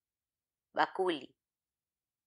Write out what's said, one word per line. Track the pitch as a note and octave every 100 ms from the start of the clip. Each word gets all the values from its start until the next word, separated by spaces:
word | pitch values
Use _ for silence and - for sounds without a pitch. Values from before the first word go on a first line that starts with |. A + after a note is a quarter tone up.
| _ _ _ _ _ _ _
Bakuli. | - D#3 - F#3 D3+ B2 _ _ _ _ _ _ _ _ _